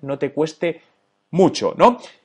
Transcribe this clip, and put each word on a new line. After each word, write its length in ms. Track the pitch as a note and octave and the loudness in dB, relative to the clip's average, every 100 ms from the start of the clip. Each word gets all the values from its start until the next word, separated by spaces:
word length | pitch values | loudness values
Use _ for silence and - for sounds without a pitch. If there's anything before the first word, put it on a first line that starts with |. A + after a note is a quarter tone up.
no 160 | C#3 C#3 | -10 -6
te 140 | C#3+ | -6
cueste 500 | C#3 D#3 - E3+ D#3+ _ _ _ _ _ | -4 -6 -4 -6 -6 _ _ _ _ _
mucho, 420 | E3 F3+ - G2 - | 2 2 2 -4 2
¿no? 220 | G3+ A#3+ - _ | 2 2 -8 _